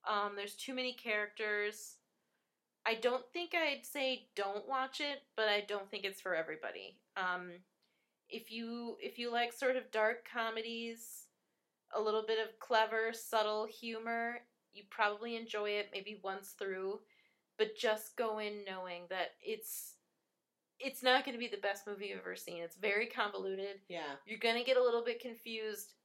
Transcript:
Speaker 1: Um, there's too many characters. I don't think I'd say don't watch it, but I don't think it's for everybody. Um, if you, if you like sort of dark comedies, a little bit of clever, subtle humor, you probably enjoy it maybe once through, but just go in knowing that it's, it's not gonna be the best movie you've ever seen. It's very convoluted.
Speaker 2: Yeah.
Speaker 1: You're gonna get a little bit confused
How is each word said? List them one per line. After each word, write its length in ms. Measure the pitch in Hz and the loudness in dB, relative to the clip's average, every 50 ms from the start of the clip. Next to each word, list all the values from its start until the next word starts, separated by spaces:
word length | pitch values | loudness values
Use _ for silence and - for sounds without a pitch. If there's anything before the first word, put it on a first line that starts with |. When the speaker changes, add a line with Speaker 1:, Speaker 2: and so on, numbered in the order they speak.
| _ | _
Speaker 1:
Um, 300 | - 214 208 202 202 202 | 0 0 2 2 0 -2
there's 200 | 202 202 202 202 | -4 -6 -6 -6
too 160 | - - - 269 | -8 -8 -6 -2
many 200 | 254 254 254 247 | -2 -2 -2 -2
characters. 1040 | 240 - 233 214 208 208 208 208 - 220 214 208 208 208 208 208 208 - - - - _ _ _ _ _ _ _ _ _ _ _ _ _ _ _ _ _ | -4 -2 0 2 2 0 0 -2 -2 0 0 2 2 2 0 -2 -4 -12 -14 -16 -18 _ _ _ _ _ _ _ _ _ _ _ _ _ _ _ _ _
I 80 | 220 226 | 0 2
don't 360 | 220 226 247 240 262 247 - _ | 4 4 4 4 4 -2 -2 _
think 200 | 349 349 339 - | -4 -4 2 2
I'd 300 | 339 330 302 277 233 - | 4 4 4 2 -2 -4
say 460 | - - 294 269 262 262 247 - _ _ | -6 -4 0 2 2 2 0 -2 _ _
don't 320 | - 202 196 202 208 - | -2 -2 0 -2 -4 -4
watch 360 | - 269 262 262 262 262 - 302 | 0 0 0 0 0 -2 -2 -2
it, 200 | 285 285 277 - _ _ | -2 -2 -4 -8 _ _
but 120 | - 220 214 | 2 4 6
I 120 | 208 208 | 6 4
don't 300 | 208 208 208 202 196 196 | 4 2 -2 -4 -4 -4
think 140 | 214 202 196 | -8 -4 -4
it's 180 | 196 196 - - | -4 -4 -4 -2
for 120 | 190 180 | 0 0
everybody. 640 | 160 160 160 156 156 - 110 85 - 95 98 185 _ _ _ _ 196 | 0 0 -2 -4 -6 -6 -6 -6 -6 -10 -12 -16 _ _ _ _ -2
Um, 320 | 190 185 180 180 180 180 175 175 185 _ _ _ _ _ _ _ _ _ _ _ _ _ | 0 0 0 -2 -4 -8 -12 -14 -18 _ _ _ _ _ _ _ _ _ _ _ _ _
if 200 | - 226 226 - | -10 -10 -10 -8
you, 460 | 220 226 233 226 233 240 240 233 226 - | -8 -8 -6 -6 -6 -6 -6 -6 -8 -6
if 200 | - 240 240 - | -6 -8 -6 -4
you 120 | 240 240 | -4 0
like 220 | 233 240 240 240 - | 2 2 2 2 0
sort 240 | - - 254 262 | 0 2 2 4
of 140 | 254 254 - | 2 0 0
dark 360 | - 220 214 220 220 220 - | 2 4 4 4 4 2 -4
comedies, 1000 | - - 240 226 226 220 226 220 226 233 226 233 233 233 226 - - - - - - _ _ _ _ _ _ _ _ _ _ _ _ - | -8 -2 -2 0 0 0 -2 -4 -4 -4 -4 -4 -6 -6 -8 -12 -14 -14 -14 -16 -18 _ _ _ _ _ _ _ _ _ _ _ _ -2
a 80 | - | 2
little 240 | 220 220 214 220 214 | 2 4 4 2 2
bit 120 | 214 226 220 | 2 2 2
of 200 | 220 220 - - | 2 -2 -4 -14
clever, 540 | - - 247 220 220 214 220 220 220 226 226 | -2 4 6 6 6 6 4 2 2 2 0
subtle 540 | 226 - - - 226 214 214 214 214 214 | -4 -6 0 4 4 4 4 4 0 0
humor, 760 | 220 220 - - 233 226 220 226 233 233 233 233 233 240 240 - _ _ _ _ _ _ | -2 -6 -8 -6 -6 -4 -4 -2 -2 -2 0 0 -2 -4 -6 -10 _ _ _ _ _ _
you 120 | 196 208 196 | -20 -18 _
probably 480 | - - 220 208 208 208 220 233 233 | 0 4 4 4 4 2 -4 -4 -4
enjoy 340 | 226 226 233 - 214 208 208 208 | -4 -4 -2 -2 0 2 2 2
it 180 | 208 208 208 - | 0 0 -2 -4
maybe 260 | 202 190 202 214 202 185 | -6 -6 -6 -10 -6 -4
once 280 | 196 190 202 196 - - - | -4 -4 -4 -6 -12 -8 -6
through, 420 | 202 196 190 190 190 196 202 214 - _ _ _ _ _ _ _ _ _ _ _ | -4 -4 -2 -2 -2 -2 -2 -4 -8 _ _ _ _ _ _ _ _ _ _ _
but 180 | 220 214 214 | 2 2 2
just 400 | - - 226 214 214 - - - | 2 4 4 4 4 2 -8 -2
go 220 | - 202 220 214 214 | 0 0 0 0 0
in 260 | 214 208 208 208 202 | -2 -4 -4 -6 -6
knowing 380 | 196 190 190 185 185 175 175 175 175 | -6 -6 -6 -4 -6 -6 -8 -6 -4
that 220 | 180 185 175 - - _ - | 0 0 0 -2 -2 _ -4
it's, 520 | - 220 214 - - - - - - - _ _ _ _ _ _ _ _ _ _ _ _ _ _ _ _ _ | -4 -4 -4 -4 -8 -8 -8 -8 -10 -14 _ _ _ _ _ _ _ _ _ _ _ _ _ _ _ _ _
it's 220 | 254 269 269 - 247 | -6 -6 -6 2 4
not 220 | 254 254 262 269 | 6 6 6 6
gonna 140 | 277 247 233 | 2 -4 -4
be 100 | 240 240 | -4 -4
the 80 | 190 | -4
best 320 | 196 - 202 202 202 - 208 | -2 0 0 0 0 -4 -8
movie 180 | 208 196 202 | -8 -6 -6
you've 140 | 202 196 185 | -8 -8 -8
ever 160 | 185 185 185 | -8 -8 -8
seen. 260 | 185 - - 175 170 170 | -8 -8 -8 -8 -6 -6
It's 140 | 170 - | -8 -8
very 300 | 190 185 214 202 208 233 | -2 2 2 4 4 2
convoluted. 760 | 233 - 254 226 208 202 196 190 190 190 190 196 202 196 196 _ _ | 0 0 0 0 0 0 -2 -2 -2 -2 -2 -4 -6 -6 -10 _ _
Speaker 2:
Yeah. 260 | 180 170 156 147 139 143 - | -8 -6 -4 -6 -6 -8 -8
Speaker 1:
You're 140 | 202 220 214 | -8 -8 0
gonna 240 | 226 233 226 233 240 | 2 2 4 4 4
get 140 | 247 262 | 4 6
a 60 | 254 254 | 6 6
little 200 | 240 233 233 233 | 6 6 4 2
bit 160 | 233 233 233 | 0 -2 -2
confused 760 | - 254 233 233 - 233 226 226 220 214 214 208 - - - _ _ | -4 -10 -10 -10 -10 -8 -6 -6 -4 -4 -6 -6 -8 -12 -14 _ _